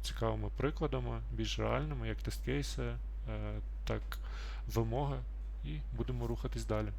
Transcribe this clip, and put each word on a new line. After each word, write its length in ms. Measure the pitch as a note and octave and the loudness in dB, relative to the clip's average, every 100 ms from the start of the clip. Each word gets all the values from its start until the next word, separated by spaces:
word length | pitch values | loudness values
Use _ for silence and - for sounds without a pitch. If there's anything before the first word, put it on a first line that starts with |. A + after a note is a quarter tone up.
цікавими 460 | - - A2+ A2 G#2 - | -4 0 2 2 0 2
прикладами, 640 | C3+ - D#3 C3 A#2+ A#2 A2+ | 0 2 0 2 0 -2 -2
більш 280 | A2+ A2+ - | 0 0 2
реальними, 480 | A2 A#2+ D3+ C#3 A2 | 4 4 2 0 0
як 100 | G#2+ | 0
тест-кейси, 640 | - - - C#3 C#3 - | -2 -2 0 0 0 0
е, 160 | B2 A#2 - - B2+ G#2+ G#2+ G#2 - - - | 0 0 -2 -2 -2 -2 0 -2 -2 -2 0
так 340 | A2 - - - - - - - | 0 0 -4 -2 -4 -2 -2 0
вимоги, 500 | - A2+ B2 C#3+ C3 A#2+ - - - C#3 | 2 2 2 2 0 -2 -4 -4 -4 -2
і 140 | D3+ - A#2 | -2 -2 -2
будемо 300 | A#2 B2 A#2 | 0 0 0
рухатись 380 | A#2 B2+ A2+ A2 | 0 0 -2 2
далі. 220 | G#2+ G#2+ | 2 2